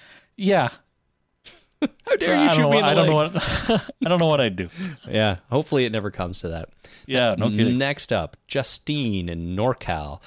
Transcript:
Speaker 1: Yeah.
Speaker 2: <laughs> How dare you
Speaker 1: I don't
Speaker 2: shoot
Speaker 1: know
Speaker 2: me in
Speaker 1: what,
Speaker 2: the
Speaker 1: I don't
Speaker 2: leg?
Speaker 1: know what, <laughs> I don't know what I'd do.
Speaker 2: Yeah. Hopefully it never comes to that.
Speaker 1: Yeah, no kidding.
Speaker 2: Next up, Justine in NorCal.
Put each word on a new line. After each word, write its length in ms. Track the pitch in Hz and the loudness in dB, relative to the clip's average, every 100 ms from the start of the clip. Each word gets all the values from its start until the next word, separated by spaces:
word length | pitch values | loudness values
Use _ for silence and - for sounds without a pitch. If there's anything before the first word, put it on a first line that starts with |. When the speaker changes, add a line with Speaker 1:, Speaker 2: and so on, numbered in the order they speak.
| - - _ - | -20 -20 _ -4
Speaker 1:
Yeah. 340 | 196 190 120 | 2 2 2
Speaker 2:
<laughs> 1080 | - _ _ _ _ _ _ - - _ - | -4 _ _ _ _ _ _ -20 -20 _ -6
How 360 | 285 _ - 480 | -6 _ -2 0
dare 180 | - - | 2 2
you 60 | |
Speaker 1:
I 40 | - | 4
don't 100 | 156 | 4
Speaker 2:
shoot 60 | |
Speaker 1:
know 80 | 147 | 4
Speaker 2:
me 80 | 143 | 4
in 60 | |
Speaker 1:
what, 100 | 147 | 4
Speaker 2:
the 60 | 156 | 4
Speaker 1:
I 40 | 160 | 4
don't 0 | |
Speaker 2:
leg? 20 | |
Speaker 1:
know 640 | 151 156 180 - - - | 4 2 -2 -2 -4 0
what, 160 | 220 - - | -2 -2 -6
<laughs> 80 | |
I 40 | 170 | 0
don't 100 | 175 | 2
know 80 | 165 | 4
what 140 | 147 | 4
I'd 160 | 117 92 | 2 -2
do. 120 | 87 170 185 143 - | -8 -8 -12 -12 -4
Speaker 2:
Yeah. 280 | 104 107 95 - | 0 0 0 -2
Hopefully 340 | 131 151 143 | -2 0 0
it 80 | 123 | 0
never 180 | 107 101 | -2 -6
comes 300 | - 90 92 | -6 -8 -6
to 80 | 87 | -6
that. 200 | 82 - _ - - - | -8 -10 _ -20 -20 -4
Speaker 1:
Yeah, 300 | 131 120 92 | 0 2 2
no 100 | 110 | 0
kidding. 280 | 107 120 123 | 2 2 2
Speaker 2:
Next 340 | 139 143 - | -2 -4 -4
up, 240 | 107 78 - - | -4 -4 -10 -8
Justine 800 | 143 127 - - 147 120 98 87 | -4 -4 -4 -4 -4 -2 -4 -4
in 260 | 85 85 | -6 -6
NorCal. 680 | 92 120 123 - 80 73 73 | -2 -2 -2 -6 -6 -6 -14